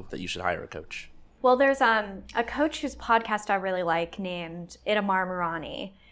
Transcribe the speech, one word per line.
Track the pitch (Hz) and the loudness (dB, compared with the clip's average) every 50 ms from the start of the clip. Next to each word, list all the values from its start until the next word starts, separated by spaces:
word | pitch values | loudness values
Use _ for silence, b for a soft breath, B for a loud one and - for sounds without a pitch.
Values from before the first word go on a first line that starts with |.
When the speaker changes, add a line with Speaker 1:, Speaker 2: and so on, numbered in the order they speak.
Speaker 1:
that"? | 90 - | -6 -8
Speaker 2:
that | - - | -8 -8
you | 90 85 | -6 -6
should | - 87 | -6 -2
hire | 90 90 87 - | 0 -2 -2 -2
a | - - | -6 -8
coach? | - 80 76 - - - - - - - - - - _ | -10 -10 -10 -10 -12 -14 -14 -14 -18 -20 -20 -20 -14 _
Speaker 3:
Well, | - 247 254 | 4 4 6
there's, | 254 277 277 277 269 | 6 6 4 4 4
um, | 269 226 226 214 208 202 196 190 - - - | 4 4 4 4 0 -2 -8 -12 -14 -4 -2
a | - 233 | -2 -2
coach | 233 - 247 294 320 311 - | -2 0 2 2 2 0 -2
whose | - 269 - | -6 -6 -6
podcast | - - - 233 233 226 220 214 208 - - | -6 0 2 2 4 4 2 -2 -2 0 0
I | 202 | 0
really | 196 185 190 185 180 | 0 2 0 0 0
like | 180 170 160 170 170 170 - - | 2 2 2 2 0 -2 -4 -6
named | 196 180 180 175 170 165 165 175 170 175 - - - | -6 -6 -4 -6 -6 -8 -8 -10 -12 -12 -16 -8 -2
Itamar | - 214 214 202 202 190 185 185 | 0 2 2 2 2 2 2 2
Marani. | 180 185 180 175 165 165 160 147 - - - - 196 b b b b | 0 0 -2 -2 -2 -2 -4 -6 -6 -8 -8 -8 -10 b b b b